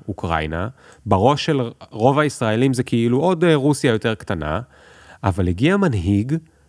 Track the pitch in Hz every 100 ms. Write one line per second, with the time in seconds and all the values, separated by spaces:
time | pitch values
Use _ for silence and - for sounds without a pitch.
0 | - 92 92 82 78 82 107 - - -
1 | 101 95 117 147 - 143 117 - - 110
2 | 123 143 147 - 113 110 135 123 120 117
3 | 117 127 170 175 175 151 139 143 135 110
4 | 117 110 - 90 76 87 127 - - -
5 | - - 98 90 90 87 147 202 185 110
6 | 87 101 123 160 - _